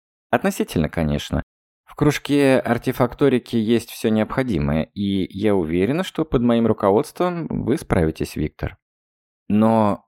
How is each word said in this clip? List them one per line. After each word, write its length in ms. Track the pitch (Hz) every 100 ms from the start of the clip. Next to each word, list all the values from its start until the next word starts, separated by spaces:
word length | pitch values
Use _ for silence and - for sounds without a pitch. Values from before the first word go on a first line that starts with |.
| _ _ -
«Относительно, 580 | 120 196 202 208 - 76
конечно. 540 | - 78 73 - 73 - _ _ _ _
В 80 | -
кружке 640 | 147 - - 143 139 131
артефакторики 960 | 113 117 - 127 123 - 143 123 - 117
есть 340 | 107 117 -
всё 200 | - 113
необходимое, 760 | 110 104 - 127 85 71 78 -
и 320 | 98 101 98 90 95
я 200 | 107 101
уверена, 480 | 78 85 101 156
что 220 | 185 - 156
под 160 | 131
моим 260 | 120 117 113
руководством 800 | 107 101 104 - - 180 175 156
вы 300 | - 107 151
справитесь, 580 | - 101 80 - 76 76
Виктор». 420 | 76 - 80 - _ _ _ _ _ _ -
«Но 560 | 104 110 113 104 -